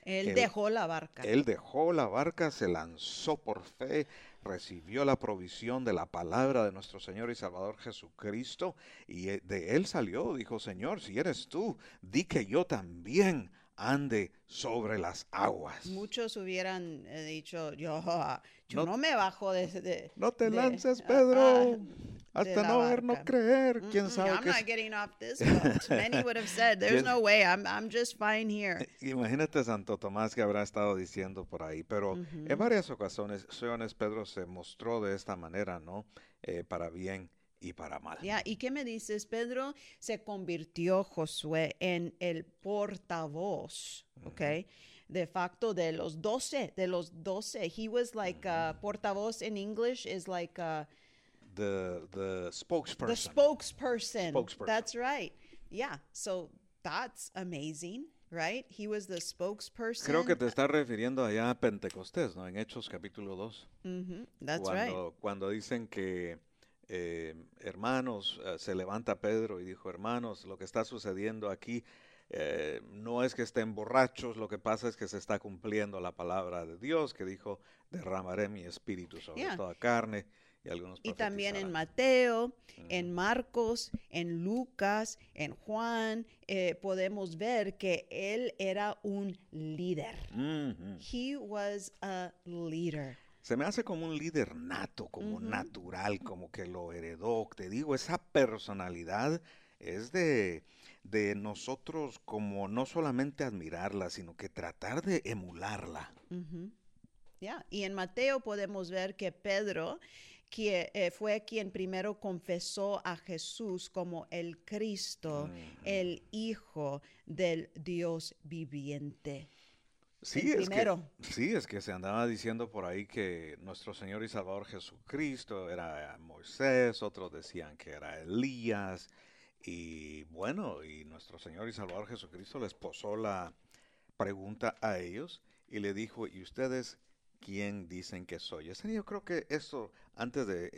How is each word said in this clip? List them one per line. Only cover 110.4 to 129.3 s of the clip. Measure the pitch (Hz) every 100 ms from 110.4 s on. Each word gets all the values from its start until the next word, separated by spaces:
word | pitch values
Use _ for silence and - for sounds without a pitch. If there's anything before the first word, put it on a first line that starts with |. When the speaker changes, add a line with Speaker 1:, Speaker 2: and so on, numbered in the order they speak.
| -
Speaker 1:
que, | - 214 180 - 202
eh, | 175
fue | 175 214 214 214
quien | 226 196
primero | 190 185 185 208 208
confesó | 202 175 - 175 - - 196 202 185
a | 170
Jesús | - 165 - - 220 180 -
como | 185 175 165 -
el | 175 170 165 -
Cristo, | 208 220 196 - - 160 147 151
Speaker 2:
Ujú. | 175 160 - -
Speaker 1:
el | 196 180 165 -
Hijo | 214 226 214 - 156 143 143 - - -
del | 156 180 165 - -
Dios | 156 170 170 165 - -
viviente. | 151 165 147 143 139 143 147 - 151 139 135 _ - _ _ _ _ -
Speaker 2:
Sí, | - 139 269
Speaker 1:
El | 240
Speaker 2:
es | 185
que, | 202
Speaker 1:
primero. | 202 175 151 -
Speaker 2:
sí, | - - 147
es | 214 -
que | 101
se | 104
andaba | 92 95 110 120
diciendo | 107 113 113 113
por | 107 90
ahí | 95 101
que | 117 95 85 78 73
nuestro | 95 90 -
Señor | 98 98 104
y | 110
Salvador | 110 92 98 101
Jesucristo | 98 - - - 143 151 127 - 101 87
era | 87 85 76 73 73
Moisés, | 82 - - - 135 127 120 107
otros | 107 - 90
decían | 78 - 87 76 76
que | -
era | 73 76 80
Elías, | 82 107 135 120 113 104 95 90 - - -